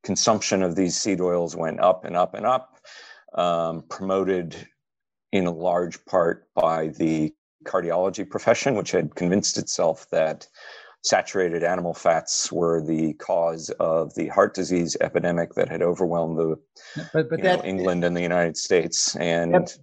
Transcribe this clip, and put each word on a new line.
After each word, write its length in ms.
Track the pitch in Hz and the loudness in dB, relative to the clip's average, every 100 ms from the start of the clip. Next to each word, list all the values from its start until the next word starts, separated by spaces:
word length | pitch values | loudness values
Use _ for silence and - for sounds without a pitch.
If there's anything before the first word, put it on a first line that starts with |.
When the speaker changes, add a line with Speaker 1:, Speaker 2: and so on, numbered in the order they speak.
Speaker 1:
consumption 580 | - 92 - 107 - 98 | -4 0 2 2 0 0
of 140 | 92 85 | 0 0
these 220 | 92 - | 0 0
seed 240 | 110 92 | -2 0
oils 340 | 90 87 85 82 | 0 0 -2 -4
went 240 | 82 82 | -4 2
up 240 | 90 92 | 2 2
and 120 | 80 85 | -2 -2
up 200 | 90 101 | -2 0
and 100 | 104 | 0
up, 320 | 127 - _ - - - - - | 0 -4 _ -20 -20 -20 -20 -10
um, 500 | - 87 85 82 82 - | -2 0 0 -2 -6 -10
promoted 800 | - 95 95 92 92 85 90 - _ _ _ _ _ _ | -8 -2 0 2 0 -2 -12 -20 _ _ _ _ _ _
in 160 | 98 87 | 0 0
a 40 | |
large 520 | 82 90 87 87 - - | -2 0 0 -2 -8 -2
part 420 | 92 85 85 _ | 2 2 0 _
by 360 | - 82 80 80 | 0 2 2 -4
the 440 | - 82 80 78 - _ _ - | -2 0 0 -2 -4 _ _ -4
cardiology 640 | 95 85 85 95 95 92 | -2 0 0 0 -2 -8
profession, 460 | 107 - 123 143 110 | 0 2 2 2 0
which 160 | 85 | 0
had 240 | 92 78 - | 0 0 -2
convinced 420 | 87 101 - - | 2 2 2 -4
itself 500 | - - 85 78 - | -4 0 0 0 -4
that 360 | 85 80 - - - - - - _ | 0 0 -2 -14 -20 -20 -20 -20 _
saturated 600 | - 98 - 98 90 85 | 0 0 2 -2 0 0
animal 300 | 85 90 85 | 0 0 -4
fats 580 | 80 87 80 - - - | 0 2 2 0 -4 -2
were 300 | 87 85 82 | 0 2 2
the 320 | 78 80 80 | 0 0 0
cause 560 | 73 - 90 82 82 76 - | -2 -2 0 0 -2 -10 -2
of 340 | 85 80 78 - | 0 2 0 -4
the 120 | 78 | 0
heart 240 | - 98 | 4 2
disease 420 | - 87 90 85 - | 2 0 0 0 -2
epidemic 520 | 85 90 87 85 85 | 0 0 0 0 -2
that 160 | - 90 | -2 -2
had 120 | 85 | 0
overwhelmed 560 | 87 87 90 85 82 80 | 0 0 0 0 -2 0
the, 180 | 80 78 _ - - 156 165 | -2 -2 _ -20 -14 -12 -4
Speaker 2:
But, 160 | 160 156 | -2 -2
but 100 | 165 | 0
Speaker 1:
you 40 | |
Speaker 2:
that 160 | 185 180 | 2 0
Speaker 1:
know, 60 | - | -2
England 380 | 95 90 87 | -2 0 0
and 120 | 87 87 | 0 0
the 60 | |
United 360 | 87 87 85 78 | 0 2 2 -2
States. 580 | - 90 82 - - - | 2 2 2 -2 -4 -2
And 360 | 85 85 85 | 0 0 4
Speaker 2:
that, 240 | 180 175 - | 2 2 -4